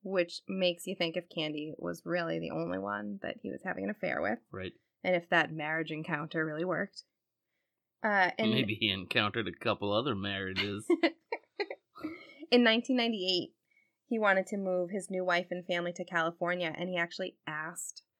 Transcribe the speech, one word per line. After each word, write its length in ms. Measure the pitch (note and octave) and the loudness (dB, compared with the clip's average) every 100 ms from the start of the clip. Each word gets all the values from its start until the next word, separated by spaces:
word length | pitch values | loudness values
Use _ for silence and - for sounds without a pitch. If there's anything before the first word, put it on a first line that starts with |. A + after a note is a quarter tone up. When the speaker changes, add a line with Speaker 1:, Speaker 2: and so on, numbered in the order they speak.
Speaker 1:
which 380 | G3 F#3+ F3 - _ | 0 2 2 -2 _
makes 380 | F#3+ F#3 F3 - | 0 0 0 -6
you 100 | F#3+ | -2
think 220 | E3+ E3 | -2 -2
if 100 | - | -6
Candy 400 | - D#3 D3+ D3+ - | -6 -4 -4 -6 -6
was 240 | F3 E3+ - | -6 -6 -4
really 320 | F3 E3 E2 | -2 0 -2
the 120 | D#3+ | -4
only 260 | E3 E3 C3 | -4 -4 -4
one 400 | G3 G3+ G#3 G3+ | -4 -4 -6 -8
that 140 | - - | -8 -8
he 80 | - | -8
was 120 | - F#3+ | -6 -6
having 180 | - | -4
an 60 | G3 | -4
affair 320 | G#3 F3 - | -4 -2 -2
with. 160 | D3 A#3 _ | 0 -2 _
Speaker 2:
Right. 220 | - F#2 - _ _ | -10 -10 -10 _ _
Speaker 1:
And 120 | F#3 F3+ | 0 0
if 120 | E3+ | 2
that 220 | F3 D#3+ | 2 2
marriage 380 | D#3 D3+ D#3+ D#3 | -2 -2 -2 -2
encounter 540 | D#3 D#3+ D#3 D#3 E3 D#3+ | -6 -4 -4 -2 -2 -2
really 200 | D3+ F3+ | -2 -2
worked. 360 | D#3+ G3+ - - _ _ _ _ _ _ _ _ _ | -2 -4 -8 -20 _ _ _ _ _ _ _ _ _
Uh, 260 | G#3+ G3+ F3+ - | 2 4 4 4
and 140 | A3 | 2
Speaker 2:
Maybe 240 | B2+ A2+ G#2 | 4 2 2
he 160 | G#2+ | 2
encountered 560 | F#2+ F2+ B2 G#2+ A2+ G2+ | 0 0 2 2 0 -4
a 40 | |
couple 400 | E2+ A#2 G2+ G2+ | -2 -2 0 2
other 220 | G#2 C#3 G#2 | 0 2 -2
marriages. 720 | G2+ G2 F#2+ F#2+ G2+ G2+ - | -2 -4 -4 -2 -2 -4 0
Speaker 1:
<laughs> 1600 | E4+ D#4+ D#4+ _ - _ _ - - _ - D#4 D#4+ - - D4+ | 2 2 0 _ -12 _ _ -8 -8 _ -12 -12 -12 -16 -18 4
In 120 | B3 | 6
nineteen 340 | A#3+ A3 A#3 B3+ | 8 6 2 2
ninety-eight, 520 | A#3 A3 F#3 F#3 C#3 _ _ _ _ _ _ | 2 0 0 0 0 _ _ _ _ _ _
he 120 | A3+ | 2
wanted 260 | G#3 F#3+ F#3+ | 6 4 4
to 100 | G3+ | -2
move 340 | F#3+ F3+ F3 | 0 0 0
his 180 | G3 F3 | -2 -2
new 160 | F#3 F3+ | -2 2
wife 220 | F3 F3+ | 2 2
and 160 | F3+ F3 | -6 -2
family 280 | F3 F3 | 0 0
to 120 | F3 F3+ | -4 -4
California, 680 | F3 E3 E3 F3 F3+ E3+ D#3 | 0 0 0 -2 0 -2 -2
and 120 | F#3 | -2
he 80 | F3+ | 0
actually 400 | E3+ - F#3+ - - | -2 -2 -8 -8 -10
asked 560 | D#3 D#3 E3+ - - _ _ | -6 -6 -8 -12 -14 _ _